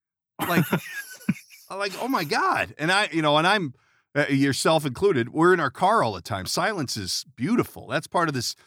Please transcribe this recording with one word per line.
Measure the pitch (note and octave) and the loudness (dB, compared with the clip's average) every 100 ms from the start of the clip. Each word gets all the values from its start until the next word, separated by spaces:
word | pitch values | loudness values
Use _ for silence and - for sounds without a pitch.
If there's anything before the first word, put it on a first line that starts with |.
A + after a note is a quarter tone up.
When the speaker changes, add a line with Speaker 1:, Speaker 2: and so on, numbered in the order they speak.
| _ _ _ - | _ _ _ -6
Speaker 1:
Like, | F#3 F3 - | 0 0 2
Speaker 2:
<laughs> | E3+ - - - - - - - - - | -2 -4 -14 -14 -18 -20 -20 -20 -20 -14
Speaker 1:
I'm | F#3+ | -8
like, | G3+ F3 | -6 -4
"Oh | A#3+ | -4
my | B3 | -2
God." | D3+ A#3 F#4+ C3+ F#2 - | -2 -2 0 -2 -4 -4
And | D#3 | 0
I, | F#3+ F#3+ | 0 0
you | D#3+ | 0
know, | D3+ D3+ | 2 4
and | F3 | 4
I'm, | G#3+ D3 - _ _ _ | 2 -2 -10 _ _ _
uh, | C#3+ D3 | -2 2
yourself | C#3 C#3 C3+ F3+ D#3+ D3 | 2 2 2 2 2 0
included, | A#2 G3+ C#3 A#2 | 0 2 2 0
we're | D3+ E3+ | 4 4
in | F3+ | 4
our | C#3 | 2
car | - F#3 A3 | 2 2 4
all | A#2+ | 2
the | F2+ | -2
time. | - G2 - | -6 -6 -4
Silence | E3+ F#3+ G3+ B2+ A2 | -2 -2 -2 -4 -4
is | F2+ - - - | -4 -6 -8 -4
beautiful. | D3 B3 - - G2 | 0 0 0 -6 -6
That's | D3 - | -6 -2
part | F#3 E3 | -2 0
of | |
this, | C3 - - | -2 -4 -8